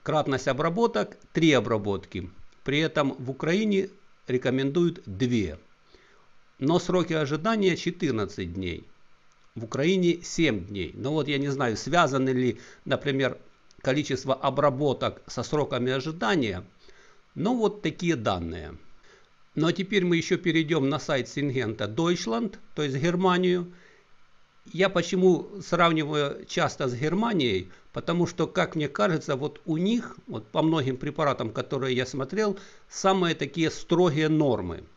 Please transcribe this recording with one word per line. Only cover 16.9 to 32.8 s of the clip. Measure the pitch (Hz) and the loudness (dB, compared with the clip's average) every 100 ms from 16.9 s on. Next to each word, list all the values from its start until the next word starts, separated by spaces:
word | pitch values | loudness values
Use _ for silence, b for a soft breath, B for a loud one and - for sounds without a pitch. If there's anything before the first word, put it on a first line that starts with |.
| b b b b | b b b b
Но | - 185 | -4 0
вот | 247 208 208 | 2 0 0
такие | 160 151 170 147 | -6 -2 -2 0
данные. | 110 92 85 85 78 80 - - b b b _ - | 0 -2 -4 -8 -12 -16 -18 -20 b b b _ -10
Ну | - 160 | -2 -2
а | |
теперь | 175 190 202 | -2 -2 0
мы | 180 170 | 2 0
ещё | 151 170 | 0 0
перейдём | 170 160 151 160 135 | 2 0 0 0 0
на | 151 | -2
сайт | - 139 123 | -2 -2 -2
Сингента | - 143 131 110 110 | -2 -2 0 -2 -4
Deutschland, | 107 110 165 175 226 226 226 - - | -4 0 0 0 -2 -2 -4 -6 -12
то | - | -4
есть | 147 135 | -4 0
Германию. | 165 180 185 180 180 180 175 B B B B - - - - _ - | 0 2 2 4 2 2 -2 B B B B -20 -20 -20 -20 _ -12
Я | 160 190 | 0 2
почему | 185 170 190 185 170 175 202 | 2 0 4 6 6 0 -12
сравниваю | - 170 170 160 147 151 143 - | -2 4 4 4 0 0 -2 -4
часто | - - 147 - 139 | -6 -2 -2 0 -4
с | |
Германией? | 120 151 185 233 190 120 92 90 B B | -2 0 0 0 2 2 0 -4 B B
Потому | - - 170 170 | -6 -2 0 0
что, | - | 0
как | 156 - 165 | -2 0 0
мне | 165 147 | 0 -4
кажется, | - 208 160 143 | 0 2 2 -2
вот | 135 147 - | -4 -4 -8
у | - 156 | -4 0
них, | 190 240 - - - | 2 0 -2 -16 -10
вот | 117 - | -10 -4
по | 160 | 0
многим | 156 160 131 127 | 2 2 0 -2
препаратам, | 147 147 147 127 117 | -6 0 0 0 -4
которые | 123 - 139 131 | -4 -4 -4 0
я | 127 | 0
смотрел, | 131 135 135 196 214 196 B B | -2 -4 -4 -2 -2 -2 B B